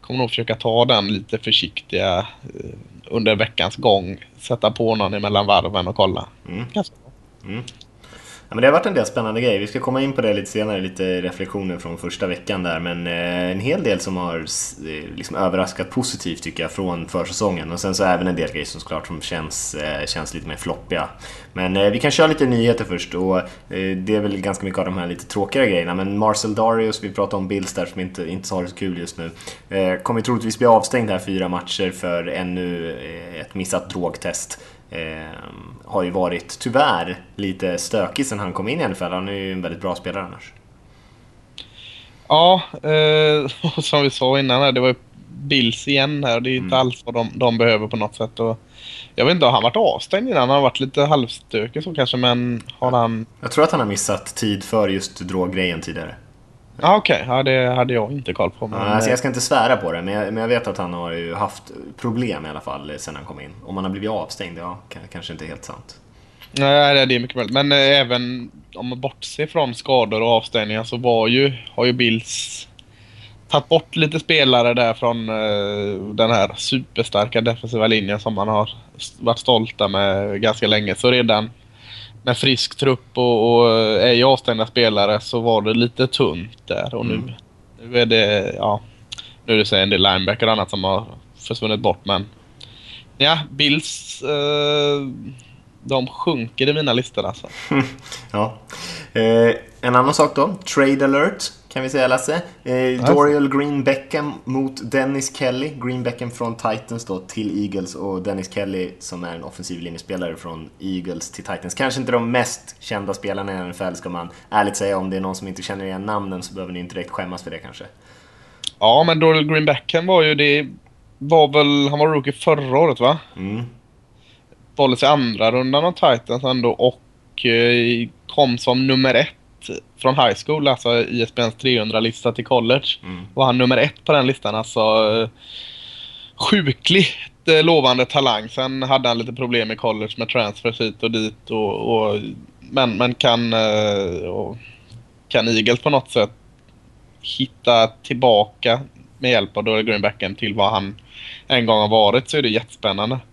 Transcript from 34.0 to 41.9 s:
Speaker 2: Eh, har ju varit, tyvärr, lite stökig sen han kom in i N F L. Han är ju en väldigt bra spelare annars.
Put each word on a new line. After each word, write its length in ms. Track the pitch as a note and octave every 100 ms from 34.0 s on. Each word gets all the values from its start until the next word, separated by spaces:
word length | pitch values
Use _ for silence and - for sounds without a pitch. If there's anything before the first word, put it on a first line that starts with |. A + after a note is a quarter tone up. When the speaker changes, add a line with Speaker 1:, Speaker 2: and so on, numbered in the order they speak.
| F2 D#2 F2+ E2+ - - - - -
Speaker 2:
Eh, 360 | E2+ D#2+ D#2+ D#2+ - - - E2 -
har 180 | - G#2+
ju 80 | F2+
varit, 480 | F#2 F2+ F2 - -
tyvärr, 560 | B2+ B2 D3 F#2 E2 F2+ - -
lite 420 | G2+ F#2 F#2 F2
stökig 480 | - A2 F2+ - C3+
sen 120 | G#2
han 140 | G2
kom 160 | F2+ G2
in 120 | D#3
i 20 |
N 80 | C3
F 100 | F#2
L. 100 | F2
Han 160 | F#2 F#2+
är 40 |
ju 200 | G2+ F#2+
en 100 | F#2
väldigt 180 | E2+ E2+
bra 140 | F#2+
spelare 300 | F2 F2+ F#2
annars. 280 | F2+ F2+ - - _ - - - - - - - _ - - - -